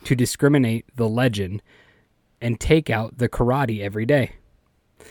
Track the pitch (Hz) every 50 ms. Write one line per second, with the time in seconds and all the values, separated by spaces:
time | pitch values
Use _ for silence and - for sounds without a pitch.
0 | - - 139 123 123 - - - - 143 147 143 127 113 113 117 - _ - 117
1 | 117 110 110 120 127 127 110 104 98 90 101 101 - _ _ _ _ _ _ _
2 | _ _ _ _ _ _ _ - 120 120 117 - - - 156 165 156 - 113 113
3 | 113 113 - 120 123 113 - - 123 120 127 143 143 117 113 104 101 101 101 107
4 | 113 117 143 139 117 - - - _ _ _ _ _ _ _ _ _ _ _ -
5 | - -